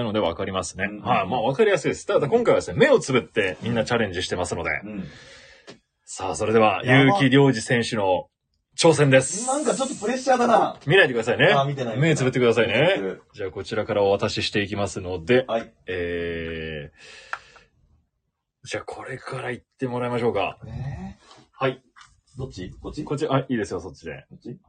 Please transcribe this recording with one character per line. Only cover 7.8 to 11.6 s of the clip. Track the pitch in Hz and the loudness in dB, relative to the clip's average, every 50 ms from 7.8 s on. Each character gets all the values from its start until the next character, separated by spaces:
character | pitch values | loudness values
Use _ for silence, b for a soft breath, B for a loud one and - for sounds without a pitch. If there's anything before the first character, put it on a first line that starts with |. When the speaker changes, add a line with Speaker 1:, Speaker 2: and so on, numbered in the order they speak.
| 113 - | 0 0
Speaker 1:
手 | - | -2
の | 110 98 95 92 87 - - _ _ _ _ _ _ _ _ _ | 0 2 2 0 0 -2 -6 _ _ _ _ _ _ _ _ _
挑 | - - 165 156 | 4 4 6 6
戦 | 143 147 139 | 6 6 6
で | 131 175 | 6 6
す。 | - - - - 240 | 4 2 -2 -4 -4
Speaker 2:
な | 254 262 | -2 -2
ん | 294 311 | 0 0
か | 240 220 | -2 -2
ち | 208 262 | -2 -2
ょ | |
っ | 240 | -4
と | - | -6
プ | - 196 214 | -6 -4 -4
レ | 254 | -4
ッ | |
シ | 254 - 277 | -2 0 2
ャ | 254 | 2
ー | 240 | 4
だ | 240 233 | 4 4
な。 | 226 202 - - - - - | 4 4 4 2 -2 -6 -2
Speaker 1:
見 | 139 165 | 4 6
な | 196 180 | 6 6
い | 139 | 6
で | 123 | 2
く | 117 | 0
だ | 110 | 0
さ | 120 107 | 0 2
い | 104 | 2
ね。 | 123 - - | 4 4 4
Speaker 2:
あ、 | 143 | 4